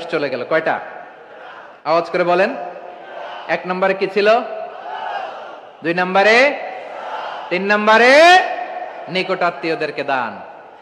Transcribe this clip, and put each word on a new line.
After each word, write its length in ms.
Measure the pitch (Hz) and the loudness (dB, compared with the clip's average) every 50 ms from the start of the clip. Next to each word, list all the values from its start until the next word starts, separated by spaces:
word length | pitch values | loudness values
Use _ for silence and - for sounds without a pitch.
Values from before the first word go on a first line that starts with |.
| 165 | -2
চলে 220 | - 170 156 143 135 | -4 -4 -2 -2 -2
গেল। 160 | 127 120 123 - | -4 -6 -4 -2
কয়টা? 300 | 160 160 156 156 123 - - - - - - - - - - - - - - - - - - - - - - | 0 0 0 0 -2 -2 -4 -10 -14 -16 -18 -20 -20 -20 -20 -20 -20 -20 -20 -20 -20 -20 -20 -20 -20 -8 -2
আওয়াজ 240 | 151 160 170 170 - | 0 0 0 0 0
করে 140 | 185 180 175 | 0 0 2
বলেন। 320 | 175 175 180 196 233 269 - - - - - - - - - - - - - - - - - - | 2 4 4 2 2 0 -4 -10 -10 -12 -14 -16 -16 -16 -16 -16 -16 -14 -14 -12 -12 -12 -10 -6
এক 120 | - 160 165 - | -4 -4 -4 -4
নম্বরে 260 | 180 185 185 190 196 190 | -4 -2 0 0 0 0
কি 140 | 190 196 | 0 -2
ছিল? 320 | 175 - 208 202 214 226 247 254 - - - - - - - - - - - - - - - - - - - - - - - - - - - 139 | -2 0 2 4 6 4 4 2 -2 -8 -10 -10 -10 -12 -14 -12 -12 -10 -8 -8 -8 -8 -8 -8 -10 -12 -14 -14 -16 -16 -18 -20 -20 -16 -6 -4
দুই 100 | 160 170 | -2 0
নম্বরে? 600 | 185 180 185 185 196 196 208 226 240 269 294 277 - - - - - - - - - - - - - - - - - - - | 0 0 2 4 4 6 6 6 6 6 4 2 -2 -8 -10 -10 -12 -12 -12 -12 -12 -10 -10 -10 -10 -10 -10 -10 -12 -8 -4
তিন 220 | 170 180 196 202 | -4 -2 0 0
নম্বরে 680 | 208 208 208 214 214 220 233 247 269 294 330 349 359 370 - - - - - - - - - - - - - - | 0 2 4 4 6 6 6 8 8 8 10 10 8 8 6 2 -4 -6 -8 -8 -10 -10 -10 -12 -12 -14 -10 -6
নিকটাত্মীয়দেরকে 960 | 170 185 175 165 185 175 180 175 175 - - 165 160 143 156 147 - 147 139 | -4 -4 -2 -2 -2 0 0 -2 -2 -2 -4 -4 -4 -2 -4 -4 -4 -6 -4
দান। 360 | 135 135 127 120 110 101 95 - - - - - - - - | -2 -2 -2 -4 -4 -8 -12 -16 -18 -18 -20 -20 -20 -20 -20